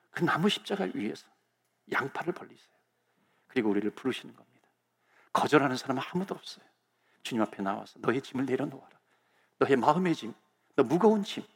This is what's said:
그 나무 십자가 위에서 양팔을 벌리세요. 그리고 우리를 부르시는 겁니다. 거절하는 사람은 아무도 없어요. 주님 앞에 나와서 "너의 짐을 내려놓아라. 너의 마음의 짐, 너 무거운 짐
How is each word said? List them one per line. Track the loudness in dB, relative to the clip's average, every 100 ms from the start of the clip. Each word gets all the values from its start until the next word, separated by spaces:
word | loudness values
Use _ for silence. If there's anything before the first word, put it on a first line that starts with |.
| _
그 | -2
나무 | 0 2 2
십자가 | 0 -4 -4 -4
위에서 | -4 -6 -8 -14 _ _ _ _ _ -6
양팔을 | -4 -4 -6 -6
벌리세요. | -8 -10 -20 _ _ _ _ _ _ _ _ _
그리고 | -2 0
우리를 | 2 0
부르시는 | -4 -4 -6 -8 -20
겁니다. | _ _ _ _ _ _ _ _ _
거절하는 | -2 4 4 4 0
사람은 | -4 -4 -4
아무도 | -4 -4 -8
없어요. | -12 -18 -20 _ _ _ _ _
주님 | -6 -2
앞에 | -2 -2
나와서 | -4 -6 -8 -8
"너의 | -2 -2
짐을 | -2 -4 -2
내려놓아라. | -2 -2 -8 -18 _ _ _ _ _ _ 0
너의 | 4 4
마음의 | 4 4 2 0
짐, | -6 -14 _ _ _ 0
너 |
무거운 | 2 6 6 4
짐 | 0 -8 -12